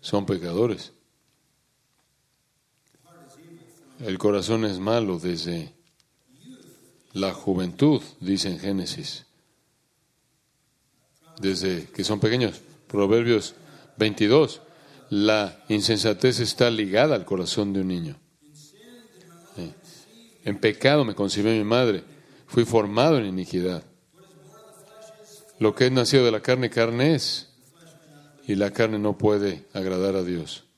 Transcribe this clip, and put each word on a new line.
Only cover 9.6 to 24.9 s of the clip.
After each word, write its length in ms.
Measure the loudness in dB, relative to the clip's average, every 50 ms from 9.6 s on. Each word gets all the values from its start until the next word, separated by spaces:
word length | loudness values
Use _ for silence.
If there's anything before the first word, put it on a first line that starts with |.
| _ _ _ _ _ _ _ _ _ _ _ _ _ _ _ _ _ _ _ _ _ _ _ _ _ _ _ _ _ _ _ _ _ _ _ -4
Desde 460 | -2 -2 -2 0 -2 -2 -4 -4 -6 -12
que 160 | -10 -8 -4
son 160 | -4 -2 0
pequeños. 420 | 0 0 2 2 0 -2 -4 -6 -18 -20 -20 _ _
Proverbios 680 | _ -2 0 2 4 4 4 4 4 2 2 0 -4 -14 -18 -20 -20 -20 -20 -20 -20 _ -2
veintidós. 640 | 0 0 2 2 2 4 6 6 4 4 0 -10 -20 -20 -20 -20 -20 -20 -20 -20 -12 -4
La 520 | -2 2 2 4 4 2 2 -2 -6 -12 -6 -2
insensatez 720 | -2 0 2 0 0 2 2 0 0 2 2 2 2 2
está 300 | -2 -4 0 2 2 2
ligada 460 | 2 0 -2 0 2 2 4 4 2
al 100 | 0 -2
corazón 460 | -4 -4 -4 -2 -2 -2 -2 -2 -2 -2
de 80 | -2
un 80 | -2 -2
niño. 300 | -4 -4 -6 -8 -10 -14 _ _ _ _ _ _ _ -20 -20 -20 _ _ -20 -20 -20 -20 -20 _ _ -20 -20 -20 -20 -20 -20 -20 -14
Sí. 160 | -14 -12 -12 -14 -18 -20 -20 -20 -20 -20 _ -20 -20 -20 -20 _ _ _
"En 140 | -6 -6 0
pecado 440 | 0 0 0 2 2 2 4 4 2
me 100 | 0 -2
concibió 360 | -4 -4 -4 -2 0 0 2 2
mi 120 | 0 0
madre. 400 | 2 2 2 2 2 0 -2 -4 -12 -20 -20 _ _ -20 -20 -20
Fui 180 | _ 0 0 0
formado 540 | 2 2 0 2 2 2 2 4 4 4 2
en 80 | 0
iniquidad". 560 | -2 -4 -6 -8 -4 -4 -4 -2 -2 -4 -6 -10 -14 _ _ _ _ _ _ -20 _ -20 -20 -20 -20 -20 -20 -20 -20 -20 -20 -20 -20